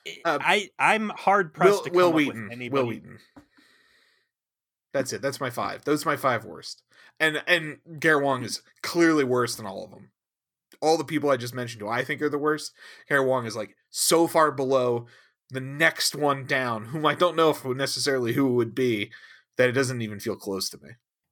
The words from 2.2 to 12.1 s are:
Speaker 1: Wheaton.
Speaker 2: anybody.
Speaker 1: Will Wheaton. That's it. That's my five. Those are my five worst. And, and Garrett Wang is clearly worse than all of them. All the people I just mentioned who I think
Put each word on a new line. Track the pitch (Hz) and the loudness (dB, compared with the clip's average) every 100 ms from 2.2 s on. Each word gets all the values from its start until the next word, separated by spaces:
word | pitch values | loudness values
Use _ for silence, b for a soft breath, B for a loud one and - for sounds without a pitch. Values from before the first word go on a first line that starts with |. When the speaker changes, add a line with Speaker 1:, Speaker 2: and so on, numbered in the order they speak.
| 139 | 0
Speaker 1:
Wheaton. | 110 104 | -4 -10
Speaker 2:
anybody. | 120 123 | -10 -2
Speaker 1:
Will | 139 120 | 0 0
Wheaton. | 107 - 104 _ - - b b b b b b b b _ _ _ _ _ _ | -4 -12 -20 _ -20 -20 b b b b b b b b _ _ _ _ _ _
That's | 139 127 | -4 -4
it. | 104 | -4
That's | 135 - | -6 -4
my | 131 | -6
five. | 120 101 - 143 | -4 -6 -4 -2
Those | 147 160 | -2 -2
are | |
my | 139 | -2
five | 135 117 95 | 0 -2 -6
worst. | 78 - - _ b b - | -14 -16 -18 _ b b -2
And, | 156 151 - | -2 0 0
and | 175 156 - 170 156 | 0 0 -12 -16 -2
Garrett | 160 151 139 | 2 4 2
Wang | 127 | 0
is | 110 - b _ | -4 -10 b _
clearly | - 170 165 156 | -4 2 4 4
worse | 127 123 117 - | 2 0 0 -4
than | 104 | -10
all | 95 | -10
of | 92 | -12
them. | 107 - _ _ _ _ _ _ _ | -18 -20 _ _ _ _ _ _ _
All | 151 160 | 2 2
the | |
people | 135 151 147 | 2 0 2
I | 127 | 0
just | 120 | -2
mentioned | 123 120 117 | -8 -8 -8
who | 104 | -4
I | 120 | -4
think | 131 | -4